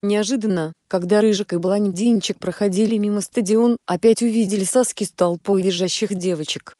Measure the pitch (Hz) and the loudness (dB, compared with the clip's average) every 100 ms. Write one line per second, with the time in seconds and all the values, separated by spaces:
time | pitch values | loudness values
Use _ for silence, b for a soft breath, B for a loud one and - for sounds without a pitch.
0 | 202 208 208 262 214 180 156 160 _ 190 | 0 0 0 -2 0 -2 -4 -8 _ -4
1 | 175 208 220 202 202 175 180 202 208 180 | 2 4 4 2 -2 -2 0 0 0 0
2 | 233 226 - 196 185 170 208 185 220 226 | 2 2 0 -6 -6 -2 -2 2 0 0
3 | 208 208 196 - 190 220 240 233 - 175 | 0 -2 -4 -4 0 2 2 0 -2 2
4 | 233 220 233 220 202 202 190 254 240 - | 4 4 2 2 0 0 0 2 0 -2
5 | 202 - 175 170 - 196 190 175 185 - | -8 0 0 0 0 0 0 -2 -2 -2
6 | 214 196 180 165 151 135 - - | -4 -2 -2 -4 -4 -8 -10 -20